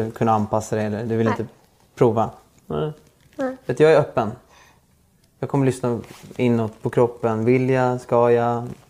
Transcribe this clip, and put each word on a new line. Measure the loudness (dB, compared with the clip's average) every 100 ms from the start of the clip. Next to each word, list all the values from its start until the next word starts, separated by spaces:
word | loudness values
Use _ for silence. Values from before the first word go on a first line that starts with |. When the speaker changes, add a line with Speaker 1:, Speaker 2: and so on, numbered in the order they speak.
Speaker 1:
inte | -2 -2
kunna | 0
anpassa | 0 0 -4 -4 -4
dig, | -4
eller | -6 -4
du | 0
vill | 0
Speaker 2:
Nej. | -2
Speaker 1:
inte | -6 _ _ _ _ 0
prova. | 2 2 -2 -6 _ _ -10
Nej. | -6 -6 -8 _ _ _ -8
Speaker 2:
Nej. | -8 -8 -6
Speaker 1:
Vet, | 2
jag | 4
är | 4
öppen. | 2 -2 -4 -6 _ _ _ _ _ _ _ _ _ -12
Jag | -4
kommer | 0 0
lyssna | 0 -4 -4 -8 -20 -16 -2
inåt | 0 0 -2 -6
på | -4
kroppen. | 0 0 0 -4 0 2
Vill | 2 2
jag? | 0 0 -2
Ska | 0 2 4
jag? | 4 2 -2 -6 -14 _